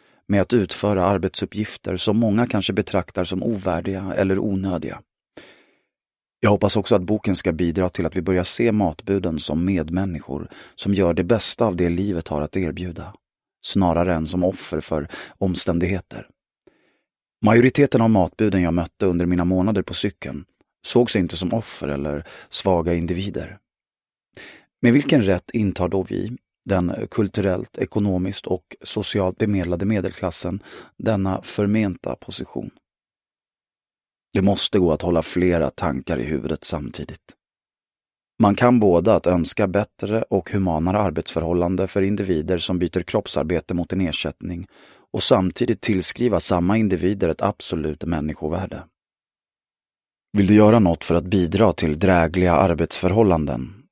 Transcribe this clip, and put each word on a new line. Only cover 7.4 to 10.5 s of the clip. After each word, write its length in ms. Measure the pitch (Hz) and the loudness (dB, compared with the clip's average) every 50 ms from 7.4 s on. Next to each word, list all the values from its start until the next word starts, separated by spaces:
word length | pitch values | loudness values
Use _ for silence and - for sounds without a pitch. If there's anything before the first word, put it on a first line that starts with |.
| - 95 | 0 -2
bidra 380 | 82 80 90 85 80 95 90 90 | 0 0 0 0 0 0 0 -2
till 160 | - - 87 | -2 -2 -4
att 100 | 80 - | -4 -2
vi 60 | 95 | -2
börjar 220 | 80 95 92 90 87 | -2 0 0 0 0
se 280 | - - - 120 117 | -2 -2 0 0 2
matbuden 680 | 107 107 101 85 76 - - - 98 98 90 90 80 76 | 2 2 0 0 -2 -4 -4 -2 -2 -2 -2 -2 -4 -4
som 260 | - - 73 80 87 | -4 -4 -2 -2 0
medmänniskor 840 | 92 98 87 78 76 85 90 98 98 85 73 - - 67 73 - - | 0 0 -2 -2 -2 -2 -2 -2 -4 -6 -8 -8 -8 -10 -10 -10 -12